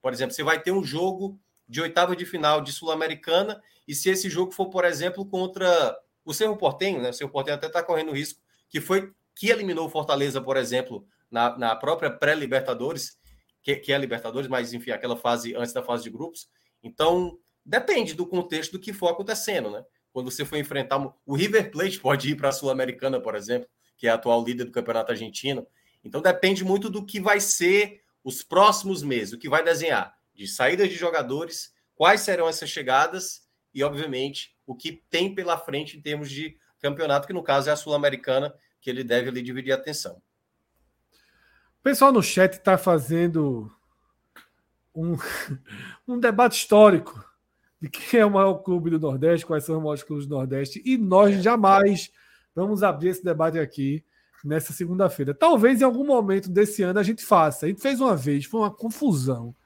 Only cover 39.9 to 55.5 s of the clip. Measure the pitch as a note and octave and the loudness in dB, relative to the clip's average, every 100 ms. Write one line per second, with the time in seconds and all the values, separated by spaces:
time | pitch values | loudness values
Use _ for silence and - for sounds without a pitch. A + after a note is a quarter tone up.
39.9 | D3 F#2 F2 _ _ _ _ _ _ _ | -10 -10 -14 _ _ _ _ _ _ _
40.9 | _ _ _ _ _ _ _ _ _ C4+ | _ _ _ _ _ _ _ _ _ 0
41.9 | C#4 C#4 B3 - - F#3+ F#3+ - F#3 F#3 | 6 6 6 2 4 4 4 2 2 4
42.9 | E3 C3+ E3 F3 D#3+ D3 A#2+ G#2+ _ _ | 2 2 0 2 2 0 -2 -8 _ _
43.9 | _ _ _ _ - _ _ _ _ _ | _ _ _ _ -20 _ _ _ _ _
44.9 | D#3+ E3 E3+ - - - C3+ - - - | -8 -4 -4 -4 -8 -8 -10 -12 -18 -18
45.9 | - - B3 A#3+ G#3+ A#3+ A3+ - G#3 G#3+ | -16 -6 0 2 4 4 4 4 10 10
46.9 | F3+ - - - _ _ _ _ _ D#3 | 8 0 -18 -20 _ _ _ _ _ -12
47.9 | - - A#3+ G#3 G3 G3 F#3+ F#3+ F3 E3 | -10 0 4 6 6 4 2 0 0 0
48.9 | D#3+ D3+ C3 D#3 E3+ E3 D#3 D3 D#3+ D#3 | 0 0 2 4 2 2 -4 -2 -4 -2
49.9 | D3 - D3 C#3+ C#3+ C3 C3+ C#3 - B3+ | -6 -6 -8 -4 -4 -2 -4 -4 -6 0
50.9 | C4 G3+ F#3 G3+ G3 F#3 A#3+ G3 G3 G3+ | 0 6 8 8 6 4 4 6 8 6
51.9 | F#3+ - _ _ _ _ - G3 G#3 G3+ | 2 -4 _ _ _ _ -4 -2 2 2
52.9 | D3 F3 F3+ F3+ D#3+ D#3+ D#3+ C#3+ - C#3 | 2 -2 -2 -2 0 0 0 -4 -2 -2
53.9 | D3+ _ _ _ _ C#3+ D#3 D3+ D3 E3+ | -4 _ _ _ _ -4 -4 -4 -8 -6
54.9 | F#3 F#3+ F#3 C#3 C#3+ D#4+ | 0 0 0 -4 4 4